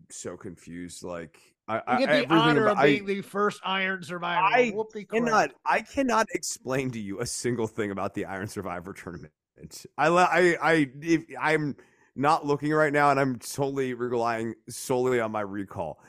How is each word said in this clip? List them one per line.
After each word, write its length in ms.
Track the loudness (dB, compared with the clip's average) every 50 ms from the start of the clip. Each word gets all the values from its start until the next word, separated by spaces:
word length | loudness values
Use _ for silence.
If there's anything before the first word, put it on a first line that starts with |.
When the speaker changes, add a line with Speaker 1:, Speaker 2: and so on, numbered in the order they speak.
| -20 _
Speaker 1:
so 260 | -18 -14 -12 -12 -12
confused. 680 | -12 -12 -14 -14 -14 -16 -14 -12 -12 -12 -12 -12 -12 -10
Like, 360 | -10 -10 -10 -10 -12 -16 _ _ _ _ _ _ -6
I, 80 | -6
Speaker 2:
You 60 | -4 -2 0
Speaker 1:
I, 100 | 0 0
Speaker 2:
get 80 | 2 2
the 60 | 2
Speaker 1:
everything 220 | 2 2 4 4 4
Speaker 2:
honor 300 | 4 4 4 4 4 4
Speaker 1:
about, 100 | 4 4
Speaker 2:
of 120 | 4 4
being 140 | 4 2 0
Speaker 1:
I, 20 |
Speaker 2:
the 160 | -2 -4 -4
first 400 | -6 -6 -4 -2 -2 -2 -2 -4 -6
Iron 380 | -4 -2 -2 -2 -2 -4 -6
Survivor. 400 | -8 -10 -10 -6 -4 -2 0 2
Speaker 1:
I 300 | 2 4 4 4 4 2
Speaker 2:
Whoopty 360 | 0 -4 -6 -8 -10 -12 -10 -4
crap. 160 | -2 0 2
Speaker 1:
cannot, 280 | 4 4 4 4 2 0 _ _
I 160 | 0 0 0
cannot 440 | 0 -2 -2 -2 0 2 2 2 2 0 -2
explain 560 | -6 -6 -8 -10 -8 -4 -2 -2 0 0 -2
to 80 | -4 -6
you 200 | -6 -6 -6 -6
a 40 | -6
single 420 | -6 -6 -4 -2 -2 0 0 -2 -2
thing 240 | -2 -4 -4 -2
about 220 | -2 -4 -4 -4 -4
the 100 | -4 -6
Iron 220 | -6 -6 -8 -8 -8
Survivor 460 | -8 -8 -8 -6 -8 -8 -10 -12 -14
tournament. 380 | -12 -12 -12 -12 -12 -14 -18 _ _ _ _ _ -20 -20 -18 -18 -18 -20 -14 _ 0
I, 100 | 2 4
le-, 160 | 6 6 4
I, 340 | 4 4 4 4 4 4 2
I, 280 | 2 2 4 4 2 0 -4 -6
if, 220 | -2 0 0 0 0 -4 -8 -4
I'm 360 | 0 0 2 2 0 -2 -4 -8 -12 _ _ _ _ _ _
not 300 | 0 2 4 4 2 2
looking 260 | 0 -2 0 0 0 2
right 180 | 2 2 4 4
now, 180 | 4 4 6
and 80 | 6 4
I'm 180 | 2 0 0 -4
totally 560 | -8 -8 -4 -4 -2 -2 -2 -2 -2 -4 -4
relying 640 | -4 -4 -2 0 0 0 0 0 -2 -4 -4 -6 -8 _ -16
solely 500 | -14 -12 -4 0 0 2 4 4 4 2
on 120 | 2 0
my 100 | -2 -2
recall. 600 | -4 -4 -4 -6 -8 -6 -8 -8 -8 -8 -8 -12 _